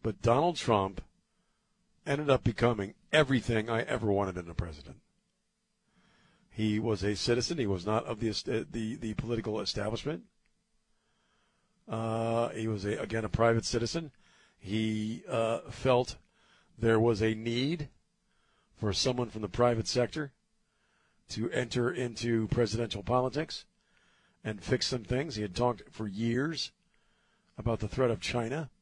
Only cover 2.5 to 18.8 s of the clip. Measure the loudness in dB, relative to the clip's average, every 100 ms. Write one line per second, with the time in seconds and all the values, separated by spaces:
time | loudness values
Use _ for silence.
2.5 | 2 2 2 -2 -6 _ 4 6 4 2
3.5 | 0 2 0 0 0 2 2 2 -2 -6
4.5 | -6 -6 -8 -16 -20 _ _ _ _ _
5.5 | _ _ _ _ _ _ _ _ _ _
6.5 | -2 0 0 0 0 0 0 2 2 2
7.5 | -2 -2 -2 0 -2 -2 -4 -2 -2 -4
8.5 | -4 -4 -6 -6 -6 -6 -6 -4 -4 -2
9.5 | -4 -4 -4 -4 -4 -6 -6 -10 _ _
10.5 | _ _ _ _ _ _ _ _ _ _
11.5 | _ _ _ -8 -4 -2 0 0 0 0
12.5 | -2 -4 -2 -2 -2 -2 -4 -2 4 4
13.5 | 4 2 -2 -2 -4 -8 _ _ _ _
14.5 | _ -4 -2 0 0 -2 -6 -4 -2 0
15.5 | -2 -6 -4 2 4 2 -6 _ _ _
16.5 | _ _ 0 4 6 6 4 2 0 -2
17.5 | 0 0 -2 -6 _ _ _ _ _ _
18.5 | _ _ _